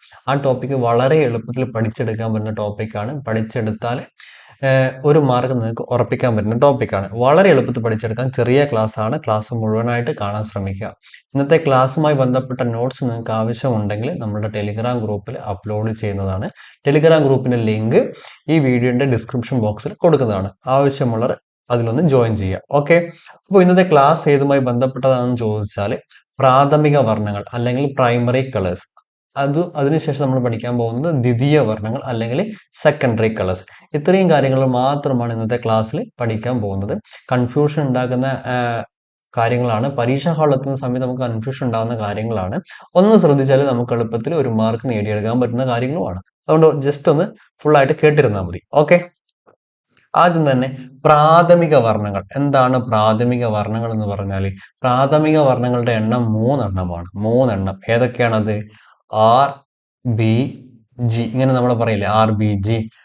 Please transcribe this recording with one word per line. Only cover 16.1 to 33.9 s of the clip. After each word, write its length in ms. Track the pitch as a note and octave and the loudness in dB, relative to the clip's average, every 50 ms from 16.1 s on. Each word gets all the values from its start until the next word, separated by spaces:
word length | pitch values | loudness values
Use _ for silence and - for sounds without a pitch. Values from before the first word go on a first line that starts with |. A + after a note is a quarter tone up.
| G2 G2 G2 G2 F#2+ F#2 B2 F#3+ - - - - - _ _ C#3+ | -4 -4 -4 -4 -4 -4 -6 -8 -10 -14 -20 -20 -20 _ _ 2
Telegram 360 | C#3+ D3+ D3 E3 D#3+ D#3+ D3 | 2 4 6 6 6 6 4
ഗ്രൂപ്പിന്റെ 320 | C3+ C3+ B2+ C3 B2+ B2 | 4 2 2 2 0 0
ലിങ്ക് 560 | A#2+ A2+ A2 G#2+ G#2+ G#2+ A2+ C#3+ G#3+ C#4 - - - - - - _ _ - | 0 0 0 0 0 0 2 2 2 0 0 -8 -16 -20 -20 -20 _ _ 0
ഈ 100 | D#3 E3 | 0 2
വീഡിയോന്റെ 460 | C3+ B2+ B2 B2 A#2+ B2+ B2 B2 C#3 | 2 2 2 2 2 0 2 2 2
ഡിസ്ക്രിപ്ഷൻ 540 | C#3 B2 A2 - - - B2+ A2+ - C#3 B2 | 0 0 -2 -2 -4 -6 -6 -4 -2 -2 -2
ബോക്സിൽ 360 | A2 G#2+ G#2 - - D3 G#3 _ | 0 -2 -4 -4 -8 -10 -6 _
കൊടുക്കുന്നതാണ്. 520 | - F3 D#3 C3 C3 A2 G#2 F#2+ F#2+ G2 - _ _ | 2 2 4 4 2 0 0 -2 -4 -6 -8 _ _
ആവശ്യമുള്ളവർ 720 | B2+ C3 C#3 C#3+ C#3+ C#3 - C#3+ B2 A2+ A2 A#2 C3+ - - _ _ _ _ _ _ | 0 0 2 2 2 0 0 -2 -2 0 -2 -2 -2 -4 -6 _ _ _ _ _ _
അതിലൊന്ന് 320 | A#2+ A#2+ A#2 A2+ A2+ C3+ | -2 0 0 0 0 0
ജോയിൻ 340 | F3+ D#3+ C3+ B2+ A#2 A2+ A2 | 2 4 4 4 2 2 0
ചെയ്യുക. 240 | G#2+ G2+ F#2 F#2+ - - _ | -2 -2 -4 -4 -6 -8 _
ഓക്കെ, 400 | - C#3+ - - E3+ E3+ E3+ E3+ - - _ - - | -2 -2 2 4 2 2 2 -2 -12 -20 _ -20 -20
അപ്പോൾ 280 | _ _ _ F#3 G3 | _ _ _ 4 4
ഇന്നത്തെ 300 | F3+ F3+ F3+ F3+ F#3 F3+ | 6 6 6 4 4 4
ക്ലാസ് 360 | D#3 C#3+ C3+ C#3+ E3 D#3+ - D#3+ | 4 4 6 4 2 2 2 2
ഏതുമായി 320 | C#3+ C#3 C#3+ C#3+ C#3 C#3 | 2 2 4 2 2 2
ബന്ധപ്പെട്ടതാണെന്ന് 760 | B2+ B2 A#2+ A#2+ C3 C3 C3+ C3+ C3 C3+ C3 B2 B2 B2 B2 | 2 0 0 0 -2 -2 -2 -2 0 0 2 2 0 -2 -2
ചോദിച്ചാൽ 600 | A2+ A#2 G#2+ G#2+ G#2+ G#2 G2+ - - G2+ G2+ B2 - - _ - - _ _ _ - | -2 -2 -2 -2 -4 -4 -6 -6 -4 -4 -4 -4 -6 -8 _ -20 -20 _ _ _ 2
പ്രാഥമിക 600 | C3 C3 B2+ C3+ C#3+ C#3 D3+ D3+ D3+ D3 D3 C#3+ | 2 4 6 6 4 4 4 4 4 4 4 2
വർണ്ണങ്ങൾ 460 | B2+ A2+ G#2+ G#2+ G#2+ G#2 G2+ G2+ G2+ - - | 2 2 0 -2 -2 -4 -4 -6 -8 -8 -6
അല്ലെങ്കിൽ 400 | A#2+ A#2+ B2 B2 C3 C#3+ C#3+ C#3 - | -4 -2 -2 -2 -2 -2 -2 0 0
പ്രൈമറി 520 | B2+ A#2+ A#2+ B2 A#2+ B2 B2 C3 C3 C3+ - | 0 2 2 2 0 0 0 0 -2 -2 -2
കളേഴ്സ്, 380 | G#2 F#2 F2+ F2+ - - _ _ _ _ _ _ _ _ _ _ | -2 -2 -2 -4 -6 -10 _ _ _ _ _ _ _ _ _ _
അത് 400 | C#3 C#3 C#3 C#3+ D#3+ F3 E3+ - | -4 -2 0 0 -2 -2 -2 -2
അതിനുശേഷം 460 | D3+ C#3 C#3 D#3 D#3 - D#3+ C#3 C#3 | -2 0 0 0 0 0 -2 -4 -2
നമ്മൾ 220 | D3 C3 C3 C3 A#2+ | -2 0 0 0 0
പഠിക്കാൻ 340 | B2 A2+ G#2+ A2 B2 B2 A#2+ | -2 -4 -4 -4 -4 -2 -2
പോകുന്നത് 360 | A#2 A#2 A2+ A#2+ C#3+ F3 D#3+ | -2 -2 -2 -2 -2 -2 0
ദ്വിതീയ 440 | C3 A#2 B2 A#2+ A#2 C#3+ C#3+ D3+ D3 | 0 0 0 0 2 2 2 4 4
വർണ്ണങ്ങൾ 420 | C3 G#2+ G#2+ F#2+ G2 A2 A#2 C#3 - | 2 2 -2 -4 -4 -6 -6 -6 -6
അല്ലെങ്കിൽ 500 | B2+ A#2+ A2+ A2+ A#2 B2 D3+ G#3+ A3+ - - _ _ - - | -6 -6 -4 -4 -4 -2 -4 -4 -4 -8 -14 _ _ -18 0
സെക്കൻഡറി 520 | - D#3 C#3+ - - B2 A2+ A2 A2 A2 A2 | 0 0 0 2 -2 -2 0 0 0 0 0
കളേഴ്സ്. 300 | G#2+ F#2+ F#2 F#2+ F#2 - - - - - _ | -2 -4 -4 -4 -6 -8 -20 -20 -20 -18 _